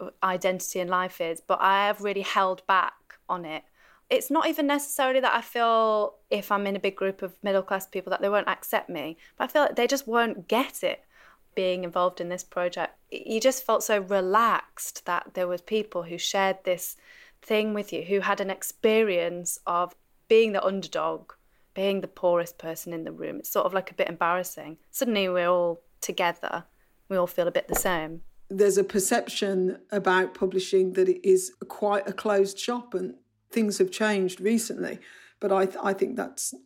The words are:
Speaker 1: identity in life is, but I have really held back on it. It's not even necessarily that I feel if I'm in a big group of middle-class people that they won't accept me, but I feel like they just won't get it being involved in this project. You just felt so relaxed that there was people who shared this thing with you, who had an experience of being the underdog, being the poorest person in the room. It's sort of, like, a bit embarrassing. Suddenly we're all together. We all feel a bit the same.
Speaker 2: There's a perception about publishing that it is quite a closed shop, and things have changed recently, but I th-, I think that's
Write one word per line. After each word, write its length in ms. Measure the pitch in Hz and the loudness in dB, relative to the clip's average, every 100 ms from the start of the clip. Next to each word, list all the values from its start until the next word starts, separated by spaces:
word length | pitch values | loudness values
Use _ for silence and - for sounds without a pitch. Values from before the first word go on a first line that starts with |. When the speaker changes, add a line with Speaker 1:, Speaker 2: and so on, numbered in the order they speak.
| 180 - | -16 -2
Speaker 1:
identity 560 | 190 185 190 185 - 185 | 0 2 0 0 -4 -4
in 80 | 175 | 0
life 320 | 185 185 - | 0 0 -4
is, 200 | 165 165 | -6 -4
but 200 | - 190 | -2 2
I 260 | 190 196 202 | 4 4 2
have 140 | 202 | 0
really 220 | 202 196 | -2 -4
held 440 | 196 208 190 185 - | -2 0 2 0 2
back 520 | 190 - - - - - | 2 2 -2 -16 -16 -8
on 160 | 180 | -8
it. 180 | 165 156 - _ _ _ - | -6 -10 -12 _ _ _ -2
It's 200 | 247 - | -2 2
not 180 | 302 330 | 0 2
even 180 | 311 285 | 0 0
necessarily 540 | 285 285 - 262 262 | 0 -2 0 2 2
that 140 | 247 | 2
I 60 | 233 | 2
feel 760 | 226 240 233 226 220 214 208 - - | 0 0 2 4 4 2 0 -4 -4
if 220 | 208 196 | -4 0
I'm 140 | 202 202 | 0 0
in 100 | 196 | -2
a 40 | |
big 160 | 196 196 | -2 -2
group 260 | 190 190 | -4 -4
of 200 | 185 - | -8 -6
middle-class 440 | 208 196 190 190 - | -2 0 0 -4 -6
people 240 | 190 185 | -8 -4
that 100 | 190 | -2
they 80 | 202 | 0
won't 200 | 208 185 | 0 0
accept 420 | - - 220 - | -2 -2 -4 -2
me, 260 | 170 147 160 - - | -6 -8 -10 -12 -6
but 80 | |
I 80 | 254 | 0
feel 100 | 302 | 2
like 140 | 277 - | 2 2
they 100 | 240 | 0
just 200 | 277 - | 0 0
won't 400 | 233 226 190 170 | 0 0 -2 -2
get 360 | 220 269 - | 0 0 -4
it 220 | 175 - _ _ - _ _ | -4 -6 _ _ -20 _ _
being 300 | - 185 180 | -4 -2 -2
involved 360 | 180 180 180 180 | -2 0 0 -2
in 80 | 175 | -6
this 160 | 180 | -8
project. 480 | - - 180 175 - - _ | -8 -4 -4 -2 -6 -8 _
You 300 | - - 220 | -12 -6 0
just 240 | 254 - | 2 2
felt 180 | - 214 | 0 0
so 180 | - 208 | 2 0
relaxed 1080 | 190 196 185 214 233 175 - - - - - | 0 0 2 4 4 2 -2 -12 -12 -10 -4
that 240 | 175 - | -4 -4
there 160 | - 180 | -6 -4
was 140 | 175 | -4
people 400 | - 220 208 180 | -4 -4 -2 -6
who 160 | 165 170 | -8 -6
shared 400 | - 202 190 190 | -2 0 0 0
this 320 | - 175 - - - - - _ | -2 -4 -4 -14 -18 -20 -20 _
thing 320 | - 214 214 | -2 0 0
with 200 | 208 202 | -2 -4
you, 100 | 170 | -8
who 180 | 170 196 | -2 0
had 200 | 190 202 | 0 -2
an 100 | 196 | -2
experience 1080 | 190 - - 220 220 214 175 170 175 175 - - | -6 -8 0 2 4 4 2 -2 -4 -6 -8 -4
of 280 | 175 180 - _ _ - | -2 -2 -6 _ _ 4
being 240 | 226 226 | 6 6
the 120 | 196 | 2
underdog, 680 | - 196 170 156 160 160 - - _ _ _ | 0 -2 -4 -2 -2 -4 -10 -20 _ _ _
being 280 | - 196 196 | -2 0 0
the 80 | 185 | -4
poorest 500 | - 180 175 170 - | -2 2 2 0 -6
person 340 | 160 160 175 | -10 -10 -8
in 120 | 170 | -8
the 80 | 160 | -8
room. 260 | 156 156 - | -8 -8 -8
It's 120 | - | -4
sort 160 | 208 180 | 0 2
of, 60 | |
like, 180 | 190 185 | 0 -4
a 40 | |
bit 140 | - 185 | -2 -2
embarrassing. 720 | 165 170 180 180 - 147 160 _ | 0 0 0 -4 -10 -14 -16 _
Suddenly 380 | - 240 214 185 | -4 0 0 0
we're 200 | 180 175 | 2 2
all 340 | 180 175 170 _ _ | 2 2 -2 _ _
together. 640 | - 180 175 175 - 170 - _ _ _ - | -8 -2 0 -2 -6 -8 -10 _ _ _ -4
We 80 | 190 | -2
all 100 | 175 | 0
feel 220 | - 175 | 0 0
a 40 | |
bit 160 | - - | 0 -2
the 60 | |
same. 460 | - 190 170 156 165 - - - | -2 0 -2 -4 -8 -14 -16 -6
Speaker 2:
There's 280 | 196 202 190 | 2 4 4
a 60 | |
perception 920 | 196 208 185 233 - - 202 190 185 185 - | 2 0 0 0 -2 -4 -2 0 0 -2 -4
about 440 | 208 190 185 185 | -2 2 2 2
publishing 580 | - 190 185 185 190 185 | 0 -2 0 2 2 2
that 160 | 180 185 | 2 2
it 180 | 180 196 | 2 4
is 260 | 185 - - - | 4 4 -10 -14
quite 380 | - 208 202 - | -4 0 0 -2
a 60 | |
closed 460 | 196 214 202 196 - | -4 0 2 2 0
shop, 360 | - 240 240 | -6 -6 -4
and 200 | 185 185 - _ _ _ | -6 -6 -10 _ _ _
things 280 | 233 214 196 | 0 0 2
have 120 | 185 | 0
changed 500 | - 214 202 180 - | 2 0 2 0 0
recently, 580 | 196 226 - - 175 - - - - _ | 2 2 0 -4 -6 -8 -14 -20 -20 _
but 140 | 202 | 0
I 140 | 190 190 | 2 2
th-, 120 | - | 0
I 100 | 202 | -4
think 240 | 196 196 - | 0 -2 -2
that's 380 | 190 - - - | -8 -6 -8 -8